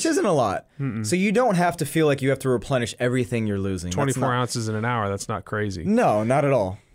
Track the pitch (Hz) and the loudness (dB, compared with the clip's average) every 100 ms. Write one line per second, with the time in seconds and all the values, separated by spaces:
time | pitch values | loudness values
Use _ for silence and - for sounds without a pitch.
0 | 330 320 320 156 110 92 - - 139 110 | 0 2 2 2 2 -2 -6 -8 -6 -4
1 | 107 180 196 214 247 175 175 170 151 160 | -2 0 2 2 2 2 2 0 -2 2
2 | 151 139 131 135 135 123 - 131 117 - | 2 2 0 0 0 0 0 -2 -2 -2
3 | 123 127 120 120 110 101 98 95 87 90 | -2 0 0 -2 -2 -2 -2 -4 -4 -2
4 | 139 127 127 123 123 123 110 107 117 120 | -2 0 0 0 -2 -4 -4 -2 -2 -2
5 | 101 98 - 107 - 107 104 92 82 220 | -2 -4 -6 -8 -6 -4 -2 -4 0 2
6 | 196 107 110 139 143 135 95 95 _ | 4 2 2 2 2 2 0 -4 _